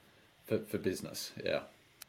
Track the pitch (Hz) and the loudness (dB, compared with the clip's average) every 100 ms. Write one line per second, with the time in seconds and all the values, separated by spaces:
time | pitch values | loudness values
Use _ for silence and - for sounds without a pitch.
0 | - - - - - 110 - 98 95 80 | -16 -20 -20 -18 0 0 2 0 2 0
1 | 80 - - - 87 80 - - - - | -2 -6 -8 -2 0 0 0 -14 -20 -20